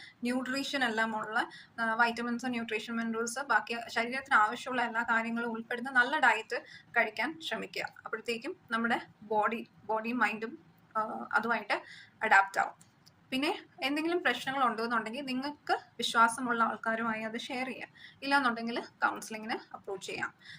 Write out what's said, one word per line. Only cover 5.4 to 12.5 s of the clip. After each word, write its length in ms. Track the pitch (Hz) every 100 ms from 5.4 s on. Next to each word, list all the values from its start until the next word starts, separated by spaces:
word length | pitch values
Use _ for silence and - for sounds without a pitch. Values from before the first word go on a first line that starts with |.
| 233
ഉൾപ്പെടുന്ന 420 | 226 226 240 254
നല്ല 280 | 262 247 311
ഡയറ്റ് 420 | 262 427 427 254 311 - - -
കഴിക്കാൻ 440 | 220 - 220 -
ശ്രമിക്കുക. 460 | - 220 190 180 - - -
അപ്പോഴത്തേക്കും 500 | 220 233 233 277 370 -
നമ്മുടെ 300 | 226 226 247 - -
ബോഡി, 460 | 208 214 214 226 - _ -
ബോഡിയും 320 | 220 226 247
മൈൻഡും, 420 | 214 214 226 320 - _ _ 220
ആ, 40 | 220 233 233
അതുമായിട്ട് 480 | - 226 220 - 330 - - - -
അഡാപ്റ്റ് 360 | 220 202 196